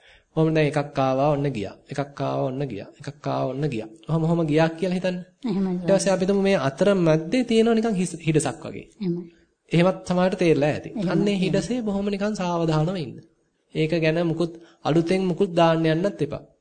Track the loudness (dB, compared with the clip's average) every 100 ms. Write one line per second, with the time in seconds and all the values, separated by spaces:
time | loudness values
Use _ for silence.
0 | -20 -20 _ 0 2 4 2 0 -4 -2
1 | 0 2 2 2 -2 -4 -8 -10 -10 -8
2 | -8 -6 -4 -2 -4 -4 -6 -8 -12 -16
3 | -16 -10 -6 -4 -4 -4 -4 -4 -10 -14
4 | -4 -2 0 0 2 2 2 0 -4 -2
5 | -4 -6 -12 _ -6 -2 -2 -2 2 2
6 | 2 0 2 2 2 2 0 2 2 4
7 | 4 2 2 -2 2 4 4 2 0 -2
8 | -2 -2 0 0 0 -6 -12 -12 -16 _
9 | -6 -6 -8 _ _ _ _ 2 2 0
10 | -2 0 0 2 2 4 2 -2 -6 -6
11 | -2 0 2 0 0 0 0 -4 -2 -4
12 | -4 -2 -4 -2 -2 0 2 2 0 -4
13 | -8 -12 -20 _ _ _ _ -2 0 2
14 | 2 2 0 0 -4 -6 -20 _ 0 2
15 | 2 0 0 0 0 4 4 4 2 2
16 | -2 -2 -6 -6 -14 _